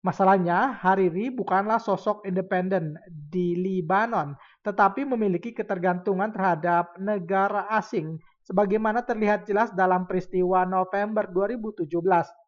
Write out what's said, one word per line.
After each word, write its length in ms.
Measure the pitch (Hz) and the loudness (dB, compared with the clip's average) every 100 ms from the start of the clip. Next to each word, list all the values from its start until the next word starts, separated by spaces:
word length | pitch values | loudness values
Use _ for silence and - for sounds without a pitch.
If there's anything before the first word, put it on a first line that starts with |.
Masalahnya, 720 | 185 - 190 196 170 175 262 220 | -2 4 6 6 4 2 0 0
Hariri 480 | 180 190 180 170 240 | 2 4 2 0 -4
bukanlah 480 | 254 - 185 208 226 | -4 0 0 2 0
sosok 480 | 220 190 - 208 196 | 0 -2 -2 -4 -2
independen 720 | 185 185 185 185 190 160 151 - | -4 0 -2 0 -2 -2 -10 -16
di 480 | 160 147 180 175 | -18 -6 -2 0
Libanon, 800 | 175 185 185 160 190 233 214 143 139 - _ 208 | 0 -2 -2 0 0 2 -2 -4 -8 -18 _ -6
tetapi 400 | 202 196 196 277 | 4 4 2 -4
memiliki 480 | 240 214 175 233 | 0 0 0 -4
ketergantungan 800 | 226 214 185 180 180 190 185 214 | -8 -6 0 0 0 -2 -2 -2
terhadap 640 | 214 190 165 175 175 175 - | 0 0 0 2 2 0 -6
negara 720 | 196 208 170 190 202 208 196 | -4 -4 0 0 2 -2 -2
asing, 480 | 214 - 208 156 160 - _ | -2 -2 -6 -4 -10 -16 _
sebagaimana 560 | - 185 202 214 220 226 240 | -2 0 2 2 0 -2 -2
terlihat 400 | 220 208 208 208 | -2 0 0 0
jelas 240 | 202 226 | 0 0
dalam 320 | 190 185 180 | 2 2 2
peristiwa 640 | 180 185 - 185 180 185 185 | 0 -4 -2 -2 2 2 2
November 560 | 185 185 202 208 214 190 | 0 0 -2 -2 -2 -2
dua 240 | 180 202 | -2 -2
ribu 160 | 240 214 | -4 -8
tujuh 320 | 208 156 170 | -8 -4 -2
belas. 240 | 175 175 - - | 2 2 0 -12